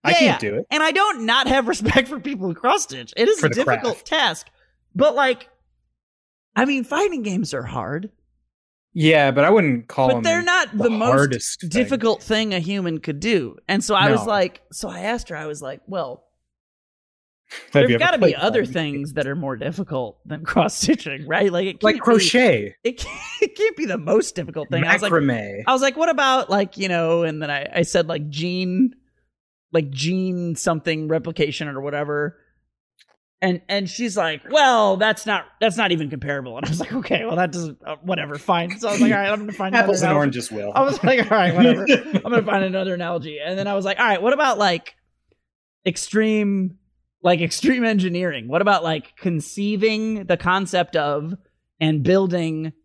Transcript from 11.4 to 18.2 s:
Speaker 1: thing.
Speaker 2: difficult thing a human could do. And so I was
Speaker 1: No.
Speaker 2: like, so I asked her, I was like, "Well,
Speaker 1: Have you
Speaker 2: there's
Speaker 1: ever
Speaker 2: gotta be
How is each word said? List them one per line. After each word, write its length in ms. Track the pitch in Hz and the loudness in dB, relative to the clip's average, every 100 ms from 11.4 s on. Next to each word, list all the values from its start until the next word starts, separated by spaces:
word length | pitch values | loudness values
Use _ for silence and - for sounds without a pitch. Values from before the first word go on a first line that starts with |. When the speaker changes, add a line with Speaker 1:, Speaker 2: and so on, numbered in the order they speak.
| - - | -6 -8
Speaker 1:
thing. 80 | 175 | -2
Speaker 2:
difficult 540 | 190 226 262 226 208 | -2 0 0 0 -2
thing 300 | - 220 220 | -2 -2 0
a 60 | 185 | -4
human 400 | 165 202 175 160 | -4 -4 -4 -4
could 180 | - 143 | -6 -4
do. 380 | 202 202 120 - - | 0 0 -2 -10 -4
And 160 | 196 | -2
so 100 | - | 0
I 160 | 196 208 | 2 4
was 100 | 220 | 2
Speaker 1:
No. 60 | 214 | 0
Speaker 2:
like, 340 | 208 185 - _ | 0 -2 -4 _
so 160 | - 196 | -12 -12
I 120 | 175 | -8
asked 260 | 196 240 - | -6 -6 -8
her, 60 | 156 | -12
I 120 | 156 | -10
was 140 | 147 | -12
like, 200 | 135 143 - | -12 -14 -10
"Well, 380 | 185 139 127 _ _ _ _ _ _ _ _ _ _ _ _ _ | -8 -8 -12 _ _ _ _ _ _ _ _ _ _ _ _ _
Speaker 1:
Have 100 | - | -20
you 120 | - | 0
Speaker 2:
there's 180 | 143 127 | 4 4
Speaker 1:
ever 80 | 117 | 4
Speaker 2:
gotta 180 | - | 2
be 40 | 311 | 4